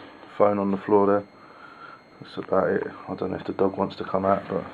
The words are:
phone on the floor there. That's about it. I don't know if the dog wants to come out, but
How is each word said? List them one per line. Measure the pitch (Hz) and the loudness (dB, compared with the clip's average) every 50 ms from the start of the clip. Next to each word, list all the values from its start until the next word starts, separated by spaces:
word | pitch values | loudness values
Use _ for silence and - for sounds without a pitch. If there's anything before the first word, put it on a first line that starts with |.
| - - - - - - - - | -6 -14 -20 -20 -20 -16 2 4
phone | 104 101 104 101 | 4 4 4 2
on | 98 98 | 2 0
the | 98 | 0
floor | 95 - - 104 101 98 98 | -2 2 4 4 6 6 6
there. | 101 101 101 - - - - - - - - - - - - - - - - - - - | 4 2 0 -4 -14 -20 -20 -20 -20 -20 -20 -20 -20 -20 -20 -20 -20 -20 -20 -20 -20 -20
That's | - - - | -18 -12 -10
about | - - - 95 95 90 82 | -10 -4 0 0 2 2 2
it. | 98 - - 101 - - - - | 0 -2 -2 -6 -10 -12 -10 -10
I | 92 | -6
don't | - 98 92 | -6 -4 -6
know | 90 | -6
if | - - | -6 -6
the | - | -6
dog | 98 - 98 95 95 | 0 0 0 0 2
wants | - 98 98 - | 0 -2 -2 -2
to | - - | -8 -8
come | - - 95 95 | -4 -2 0 2
out, | 98 98 92 - - | 2 2 2 0 -4
but | 101 90 - - | -4 -4 -4 -6